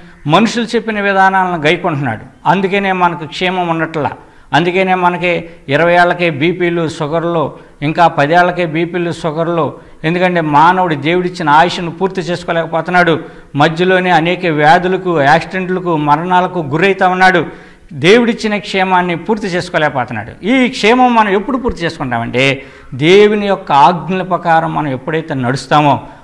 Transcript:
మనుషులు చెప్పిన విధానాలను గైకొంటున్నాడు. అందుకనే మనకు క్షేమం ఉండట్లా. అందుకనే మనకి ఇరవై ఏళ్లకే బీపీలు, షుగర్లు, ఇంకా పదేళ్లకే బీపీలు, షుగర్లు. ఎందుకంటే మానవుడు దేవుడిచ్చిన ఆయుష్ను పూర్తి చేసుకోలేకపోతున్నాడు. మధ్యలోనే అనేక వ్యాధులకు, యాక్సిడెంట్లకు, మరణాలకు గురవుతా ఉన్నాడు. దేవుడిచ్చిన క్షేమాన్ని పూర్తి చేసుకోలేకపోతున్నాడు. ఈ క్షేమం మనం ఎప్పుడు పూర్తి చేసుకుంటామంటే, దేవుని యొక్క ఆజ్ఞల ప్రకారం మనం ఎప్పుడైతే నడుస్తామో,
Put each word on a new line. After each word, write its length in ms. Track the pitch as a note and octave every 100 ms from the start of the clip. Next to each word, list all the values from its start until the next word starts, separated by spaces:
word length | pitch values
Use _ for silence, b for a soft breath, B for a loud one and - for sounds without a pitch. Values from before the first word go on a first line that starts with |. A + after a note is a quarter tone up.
| B B C#3+
మనుషులు 360 | E3 A3 A#3
చెప్పిన 380 | A#3 A#3 A3+ G#3+
విధానాలను 600 | G3+ F#3+ F#3+ F#3+ F#3 F3
గైకొంటున్నాడు. 880 | D3 F3 F3+ C#3+ C#3 G#2+ - _ -
అందుకనే 420 | F3+ F#3+ G3+ G3
మనకు 340 | F#3 F3 E3 D#3
క్షేమం 420 | - F#3 F3+ F3
ఉండట్లా. 440 | E3 D#3+ E3 C3 - b b b
అందుకనే 400 | C#3+ F3 F3+ F#3+
మనకి 560 | F#3 F3 F3 F3 E3 E3+ B -
ఇరవై 240 | C#3+ E3+
ఏళ్లకే 360 | F3 F3 E3 F3
బీపీలు, 580 | C#3+ D#3+ F3+ F3 E3+ D#3+
షుగర్లు, 680 | - D3 E3 E3 E3+ C#3 - B B
ఇంకా 260 | D3 D#3+ E3
పదేళ్లకే 580 | D#3 C#3+ E3+ F3 F3 F3
బీపీలు, 460 | D3+ E3+ F3 E3+
షుగర్లు. 600 | D#3 E3+ D3+ E3 E3+ C#3 - B B
ఎందుకంటే 380 | D#3 F3 F#3 F3
మానవుడు 540 | D#3 D3 E3 F#3 F3+ D3+
దేవుడిచ్చిన 540 | C#3 F3+ F3+ F3 D#3+
ఆయుష్ను 420 | D3+ F3 F3 F3
పూర్తి 300 | E3+ F#3+ F#3+
చేసుకోలేకపోతున్నాడు. 1000 | E3 F3 - E3 D#3+ E3 D#3+ F3+ F3 D#3 B B B C#3
మధ్యలోనే 540 | D#3 D#3+ F#3 F#3 F3+
అనేక 360 | E3+ E3 F3+ F3+
వ్యాధులకు, 760 | D3+ D3+ F3 F3+ F#3 F#3 D#3+
యాక్సిడెంట్లకు, 760 | C3+ D#3+ - F#3+ F3+ F#3 F3 D#3+
మరణాలకు 600 | D3 D3 F3+ F3+ F3+ F3+
గురవుతా 480 | D3 D3 G3 F#3+ F#3
ఉన్నాడు. 600 | F#3 F#3 F3 C#3+ B B B B
దేవుడిచ్చిన 640 | D3+ D3+ A#3 A#3 A3+ A3 G#3
క్షేమాన్ని 580 | - G3 F#3+ F#3 F3+ E3
పూర్తి 320 | - G#3+ G3+
చేసుకోలేకపోతున్నాడు. 960 | F3 F3 E3+ D3+ C#3 B2 A2 G2 - F#3
ఈ 220 | C4 B3
క్షేమం 480 | - G#3 B3+ B3+ A#3
మనం 140 | G#3+
ఎప్పుడు 280 | F#3+ G3+ C4
పూర్తి 280 | A#3+ F#3 E3+
చేసుకుంటామంటే, 760 | D#3+ C3+ A#2+ A#2 A#2+ C3+ C3 B B B
దేవుని 540 | B2+ D#3 G3 G#3 G#3+ G3+
యొక్క 240 | F#3+ -
ఆజ్ఞల 500 | C#3+ D#3 F3 D3 F#3
ప్రకారం 520 | F3+ E3+ E3+ E3 D#3+
మనం 140 | D#3 D3+
ఎప్పుడైతే 460 | B2+ - D#3+ D#3
నడుస్తామో, 640 | C#3 B2 C3+ - D3+ D3+ A#2+ B B